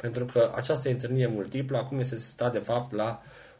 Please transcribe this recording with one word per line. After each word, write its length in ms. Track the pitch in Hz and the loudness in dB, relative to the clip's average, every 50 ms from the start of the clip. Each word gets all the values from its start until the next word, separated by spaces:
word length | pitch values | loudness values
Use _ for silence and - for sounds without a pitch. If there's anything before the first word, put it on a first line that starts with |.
pentru 240 | - 117 113 123 123 | -6 -4 -4 -2 -2
că 260 | 123 - 120 117 113 - | 0 4 4 4 4 4
această 340 | - 131 - 156 135 - 139 | 0 0 0 0 0 2 0
interlinie 380 | 123 - - 117 127 131 127 113 | 0 0 0 0 2 2 2 2
multiplă 500 | 113 104 95 - - 131 135 131 139 117 | 2 0 -2 -2 -2 -4 -2 0 0 0
acum 220 | 110 - 139 135 | 0 0 0 -2
este 180 | 120 127 120 110 | -2 -2 -2 -6
setată, 400 | - - - - 120 123 117 104 | -8 -8 -4 -2 0 0 0 0
de 60 | 101 | 0
fapt, 280 | - 120 123 123 127 | 0 0 0 -2 -2
la 300 | 104 104 107 113 113 - - - - - - - - - | -2 -2 0 0 -2 -4 -10 -18 -20 -20 -20 -20 -20 -20